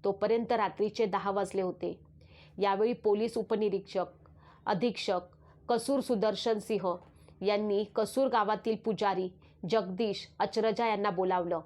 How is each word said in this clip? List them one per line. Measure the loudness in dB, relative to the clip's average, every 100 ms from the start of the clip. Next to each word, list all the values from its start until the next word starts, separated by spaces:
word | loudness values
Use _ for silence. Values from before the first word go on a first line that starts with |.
तोपर्यंत | -2 0 2 2 2
रात्रीचे | 0 0 0 -2 0 0
दहा | 0 -2
वाजले | -2 -2 -2
होते. | -2 -4 -8 -8 -16 -20 -20 -20 -20 -2
यावेळी | 0 2 2
पोलीस | 2 2 2 0 -2
उपनिरीक्षक, | -2 0 0 -2 -4 -4 -4 -8 -20 -20 -20 -10 -2
अधीक्षक | 0 0 -2 -2 -2 -4 -20 -20 -20 -2
कसूर | -2 2 -2
सुदर्शन | 0 0 0 0 0 -2
सिंह | 0 -2 0 -4 -8 -20 -20 -4
यांनी | 0 0 2 0 0 -2
कसूर | 0 2 2
गावातील | 2 2 0 -2 -2
पुजारी | -2 0 0 0 -4 -8 -20 -12 0
जगदीश | 0 0 -2 -2 -4 -10 -4
अचरजा | -2 0 0 2 0
यांना | 2 0
बोलावलं. | 0 2 2 0 -4